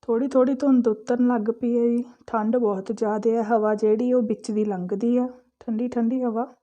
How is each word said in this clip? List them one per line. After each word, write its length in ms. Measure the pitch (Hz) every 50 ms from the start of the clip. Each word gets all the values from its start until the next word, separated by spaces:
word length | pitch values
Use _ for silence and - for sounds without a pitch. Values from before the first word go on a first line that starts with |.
| -
ਥੋੜ੍ਹੀ 260 | - 233 226 254 269
ਥੋੜ੍ਹੀ 260 | - 269 254 254 277
ਧੁੰਦ 320 | 262 294 285 269 254 233 240
ਉਤਰਨ 380 | 214 214 - - 247 247 247
ਲੱਗ 240 | 247 247 233 208 220
ਪਈ 280 | 226 233 - 240 240 240
ਹੈ 40 | 233
ਜੀ। 180 | 240 240 240 240 247 - _ _
ਠੰਡ 300 | - - 226 214 220 226
ਬਹੁਤ 360 | 247 240 208 202 190 190 - 226
ਜ਼ਿਆਦਾ 380 | 208 233 214 214 214 208 233
ਹੈ, 120 | 226 233 226
ਹਵਾ 320 | 208 240 226 214 214 214
ਜਿਹੜੀ 380 | 214 220 214 214 220 247 247 247
ਉਹ 100 | 254 240
ਵਿੱਚ 280 | 214 233 214 - -
ਦੀ 140 | 214 214 214
ਲੰਘਦੀ 520 | 208 202 185 180 180 202 196 214 233 240
ਆ, 100 | 247 247 254 247 - _ _ _ _
ਠੰਡੀ 280 | - - 226 214 247 247
ਠੰਡੀ 340 | 247 247 233 226 254 262 254
ਹਵਾ। 240 | 240 220 226 240 277 - _